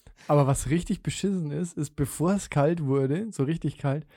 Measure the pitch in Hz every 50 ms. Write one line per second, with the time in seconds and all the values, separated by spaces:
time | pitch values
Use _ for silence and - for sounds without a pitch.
0 | _ - - _ - - 151 147 139 131 139 - - 123 151 175 - - 196 -
1 | - 151 - - - 202 196 185 160 147 143 156 180 170 - - 147 - - -
2 | 139 - - - 151 180 202 196 - - - 147 139 156 175 170 147 131 135 139
3 | 135 131 143 180 220 220 - - 135 139 170 165 - 151 - - - 139 135 151
4 | - - -